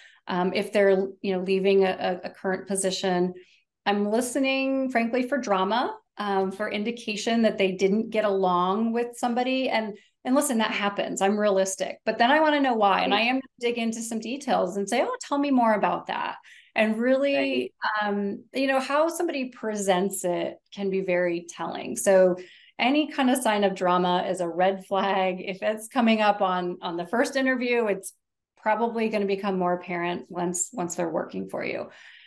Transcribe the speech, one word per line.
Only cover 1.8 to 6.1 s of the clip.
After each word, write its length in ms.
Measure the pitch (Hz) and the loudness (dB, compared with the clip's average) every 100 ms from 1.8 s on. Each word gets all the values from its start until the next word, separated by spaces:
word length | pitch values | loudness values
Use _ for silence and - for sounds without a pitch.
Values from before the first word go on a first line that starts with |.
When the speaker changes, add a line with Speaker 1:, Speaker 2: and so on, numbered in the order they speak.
Speaker 1:
a, 380 | 190 185 190 180 | 4 2 -2 -4
a, 40 | 190 | -8
a 20 | |
current 360 | - 190 185 190 | -8 -4 -4 -4
position, 680 | 196 185 180 190 180 180 180 - _ _ _ - | -2 -2 -2 0 2 0 -4 -16 _ _ _ -2
I'm 240 | 202 208 | 0 0
listening, 800 | 220 247 294 269 269 269 269 262 | 0 0 -2 0 0 0 -2 0
frankly, 320 | 247 226 247 254 | -2 0 -2 -2
for 100 | 277 | -2
drama, 600 | 208 190 190 226 359 440 _ | 0 0 2 0 -2 -6 _